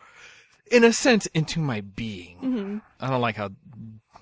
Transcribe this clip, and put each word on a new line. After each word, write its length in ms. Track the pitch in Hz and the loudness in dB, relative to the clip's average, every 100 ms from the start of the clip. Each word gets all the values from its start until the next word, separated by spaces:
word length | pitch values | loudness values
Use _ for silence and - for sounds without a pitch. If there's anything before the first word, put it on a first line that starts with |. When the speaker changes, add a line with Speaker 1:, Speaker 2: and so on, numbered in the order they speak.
| _ - - - _ _ _ | _ -20 -20 -20 _ _ _
Speaker 1:
in 140 | 233 | 6
a 80 | 233 | 6
sense, 320 | 226 285 220 - | 6 4 2 2
into 340 | 160 147 170 | -2 -2 -4
my 200 | 147 107 | -2 -4
being. 560 | 101 98 113 95 87 - | -8 -10 -10 -10 -14 -8
Speaker 2:
Mm-hmm. 360 | 262 247 196 110 - _ | -4 -4 -4 -10 -12 _
Speaker 1:
I 80 | 127 | -4
don't 100 | 131 | 0
like 140 | 117 107 | -2 -2
how 140 | 101 98 - 110 110 110 _ - | -8 -10 -20 -18 -18 -20 _ -20